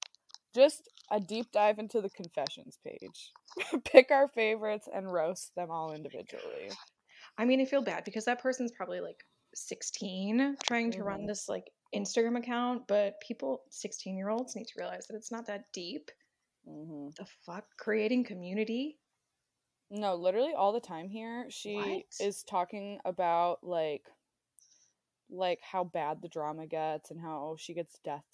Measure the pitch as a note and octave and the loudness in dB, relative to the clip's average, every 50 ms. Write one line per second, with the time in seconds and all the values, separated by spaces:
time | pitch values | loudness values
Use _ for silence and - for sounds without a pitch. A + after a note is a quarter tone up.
0 | - - - _ _ _ - - _ _ - A#3+ C4+ D4+ - - - - - - | -14 -14 -14 _ _ _ -20 -20 _ _ 8 8 8 10 8 2 -8 -16 -20 -20
1 | - - - G#3+ F#3 E3 G#3+ A3+ A#3 - - G#3 G#3 G#3+ G#3+ G#3+ A3 G3+ - A3 | -4 0 0 0 0 0 -2 -4 -4 0 4 6 6 6 6 4 -2 -2 0 0
2 | F#3+ G3 - - F3+ E3 - D3+ C#3 - - - D#3+ D#3+ - - _ - - - | 0 -2 -6 -8 -12 -6 -4 -4 -4 -4 -6 -8 -14 -18 -20 -14 _ -12 -12 -12
3 | - - - - - - - - _ - - F4+ - - - B3 - - - C4 | -12 -14 -14 -16 -18 -18 -20 -20 _ -14 -10 -8 -4 -2 -2 -4 0 10 12 12
4 | B3+ - C#4+ C4+ C#4 C#4 - A#3 A3 G#3+ A3 G#3+ G#3+ G#3+ G#3+ G#3+ - - - G3 | 12 12 8 6 6 4 4 2 2 2 2 2 0 -2 -2 -2 -4 -6 -6 -6
5 | F#3+ F#3+ F3+ E3+ D#3 E3+ F#3 - - - - F3+ F3 E3 E3 E3 D#3+ D#3+ D3+ D3+ | -4 0 0 2 2 2 0 -4 -8 -8 -6 -6 -6 -4 -4 -4 -4 -4 -6 -8
6 | D3+ C#3 - - - - - - - - - C#2 F#2 - F#3+ - - - _ _ | -10 -10 -10 -12 -12 -12 -12 -10 -10 -8 -8 -8 -8 -10 -10 -12 -14 -20 _ _
7 | _ _ - - - - - - A3+ B3 C4 C4 C4+ C4+ C#4+ C#4 A#3 B3+ E3 - | _ _ -20 -20 -20 -14 -4 0 4 4 4 4 4 2 2 0 0 0 -2 -4
8 | - G#3 - A3 G#3+ B3 A#3+ A#3+ - C4 B3+ - B3 A#3 - - F#3 F3+ F3+ F3+ | -6 -6 -6 -2 0 0 0 2 0 -2 0 0 -2 -4 -4 -6 -8 -6 -6 -6
9 | F3 E3 E3+ - - _ _ _ _ _ - - - - - - - - - - | -6 -8 -10 -14 -20 _ _ _ _ _ -14 -14 -10 -10 -8 -6 -6 -8 -6 -6
10 | G3+ G3 F#3 F#3 G3 G#3 A3 B3 C4+ C#4 C#4 - - - A#3+ A#3 A#3 A#3 A3+ - | -6 -4 -4 -2 0 2 4 4 4 2 0 0 0 0 2 2 2 0 -2 -2
11 | G3+ G3+ G3 G3+ G#3 G#3 G#3 G3+ - - G3+ F#3 - - - _ _ _ - G3+ | -2 -4 -4 -2 -4 -4 -4 -4 -4 -4 -4 -6 -6 -10 -18 _ _ _ -4 -4
12 | G3+ F#3+ - A#3 A3+ A#3 A#3+ A#3+ A#3 B3 A#3+ A#3+ B3 B3 B3 A#3 - - G3+ G#3 | -4 0 2 2 2 4 2 0 -2 -2 0 0 0 0 0 -2 0 2 4 4
13 | G3+ G3+ - - - - A#3+ - C#4 C4+ C4 - - _ - - - G3+ - - | 4 2 0 -6 -8 -8 -6 -4 -2 -2 -4 -4 -6 _ -12 -10 -10 -8 -10 -8
14 | - F#3+ F#3+ F#3+ F#3+ G3+ A3 A#3 B3+ B3+ - G3+ A#3+ - - - F3+ F3+ F3+ F#3 | -8 -6 -6 -4 -2 0 0 -2 -2 -4 -8 -10 -10 -10 -8 -8 -8 -6 -8 -8
15 | - - A3 G#3+ - - A#3 A3+ A#3 A3 G3+ G3+ - - - F#3+ F3 E3+ B3 D#4 | -10 -10 -12 -12 -8 -8 -8 -8 -6 -6 -8 -8 -10 -10 -10 -10 -8 -8 -8 -10
16 | - - - _ _ _ _ _ _ _ _ _ _ - D#3 D3+ D#3 E3 D#3 C#3+ | -10 -14 -20 _ _ _ _ _ _ _ _ _ _ -16 -14 -12 -12 -10 -10 -10
17 | C#3+ C#3+ D#3+ - F#3+ - - - - F3 E3+ G3+ - _ _ - - A3 G#3+ A3 | -10 -12 -12 -14 -16 -16 -18 -18 -14 -12 -12 -12 -14 _ _ -8 -2 0 2 2
18 | G#3 A3 B3+ B3+ A#3+ - G3 F3+ F3 F3+ F#3+ G#3+ A3 A3 A3+ B3 C#4 D4+ D4+ _ | 2 4 2 2 2 0 -4 -8 -8 -4 -2 -2 0 0 0 -2 -2 -4 -8 _
19 | _ _ _ _ _ _ _ _ _ _ _ _ _ _ _ _ _ _ G#3 G#3 | _ _ _ _ _ _ _ _ _ _ _ _ _ _ _ _ _ _ -6 -2
20 | G#3 G3 F3+ E3+ F3 F#3 F#3+ A3+ C4+ E4 D#4 - G3 G3+ G#3+ A#3 - - F3 D#3+ | 0 0 0 2 2 2 4 4 2 2 2 4 4 4 4 2 -2 -6 -8 -10
21 | E3+ G3 G#3 A3 A3+ A3+ A#3 B3 B3 C#4 - - - G#3 G#3 G#3 G3+ A#3+ F#4 - | -8 -8 -8 -8 -8 -6 -6 -8 -8 -10 -12 -10 -8 -6 -4 -4 -2 -2 -2 -4
22 | - - - - G3 G3+ G3 - - - G3+ F3+ F3 - A3 G3+ G3 G3+ G#3 - | -6 -8 -6 -2 -2 -2 -2 -4 -6 -2 0 0 0 0 -4 -8 -8 -10 -10 -6
23 | - F#3 F3 F#3+ F3+ E3+ E3+ E3+ F3 F3 E3+ - - F3+ F3 E3 D#3+ D#3 D3 - | -6 -4 0 2 2 4 6 6 4 4 2 -2 -4 -2 0 0 0 0 -2 -4
24 | - - - _ _ _ _ _ _ _ _ - - _ _ _ _ _ _ _ | -8 -14 -20 _ _ _ _ _ _ _ _ -20 -20 _ _ _ _ _ _ _
25 | _ _ _ _ _ - F#3 F3+ F#3 F3+ F3 - - - - F#3 F3+ E3 - E3+ | _ _ _ _ _ -14 -4 0 0 2 0 0 -4 -4 -2 -2 -2 0 -2 -2
26 | D3+ D3+ D#3+ D#3 F3 E3 - E3 D3 D3+ D3+ D#3+ D#3+ D#3 E3 D#3+ D#3 D#3 D3+ D#3 | 0 0 -2 -4 -8 -8 -6 -4 -4 -4 -4 -6 -8 -6 -4 -2 -2 -2 -2 -4
27 | - - D#3 E3 E3+ D#3+ D#3 C#3+ D3 D#3 D#3+ D#3 - - E3 E3+ E3 - - - | -6 -12 -12 -10 -8 -8 -6 -6 -6 -6 -8 -8 -10 -8 -6 -6 -6 -8 -10 -10
28 | - E3 C#3+ D3 - _ | -8 -8 -6 -8 -8 _